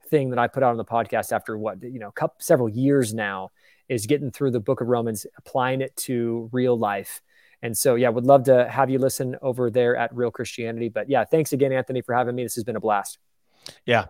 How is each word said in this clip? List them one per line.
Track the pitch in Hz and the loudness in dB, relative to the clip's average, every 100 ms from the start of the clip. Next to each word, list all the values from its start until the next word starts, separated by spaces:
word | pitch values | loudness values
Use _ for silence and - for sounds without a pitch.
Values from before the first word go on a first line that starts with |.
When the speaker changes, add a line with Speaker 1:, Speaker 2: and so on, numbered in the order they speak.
| - | -2
Speaker 1:
thing | 156 135 | 0 0
that | 123 | 0
I | 120 | 0
put | - | 2
out | 127 | 2
on | 117 | 2
the | |
podcast | 104 117 107 113 - | -2 -2 0 -2 -2
after | 110 - 110 | -4 -4 -6
what, | 107 95 | -6 -8
you | 120 127 | -12 -14
know, | 104 | -14
coup-, | - 165 - | -6 -6 -4
several | - 160 117 | 2 4 4
years | 110 135 143 117 | 0 2 4 2
now, | 110 104 95 95 _ _ _ - | -2 -4 -4 -8 _ _ _ -6
is | 123 104 | -4 0
getting | 147 139 | -2 -2
through | - 139 | -2 -2
the | 120 | 0
book | 104 131 | -2 -2
of | 117 | 0
Romans, | 123 117 107 - - | 0 0 -6 -10 -20
applying | - 131 127 131 | -6 -2 0 -2
it | 135 - | -4 -8
to | - 123 117 117 113 | -4 -2 -2 -4 -4
real | 123 123 117 | 0 0 2
life. | 107 101 98 - - _ _ _ | 0 -4 -8 -16 -20 _ _ _
And | 117 107 | -8 0
so, | 135 120 | 2 4
yeah, | 123 | 2
would | 117 | 2
love | 123 139 | 6 6
to | 123 127 120 | 8 4 4
have | 120 131 | 2 0
you | 131 | 2
listen | 131 - 127 131 | 0 -2 -6 -4
over | 139 123 123 | -4 -2 0
there | 117 120 123 | 2 2 0
at | 117 | -2
Real | 120 120 | -2 -4
Christianity. | - 120 - 113 117 117 | -4 -8 -8 -8 -6 -6
But | 110 110 | -4 0
yeah, | 131 | 0
thanks | 107 160 147 | 2 2 2
again, | 135 139 | 2 2
Anthony, | 131 131 127 | 2 -2 -4
for | - | 0
having | 123 123 123 | 0 0 -2
me. | |
This | 120 | -6
has | - | -6
been | 107 107 | -6 -4
a | |
blast. | 107 101 - - _ _ _ _ - - | 0 0 -2 -12 _ _ _ _ -20 -10
Speaker 2:
Yeah. | - 113 95 | 0 0 0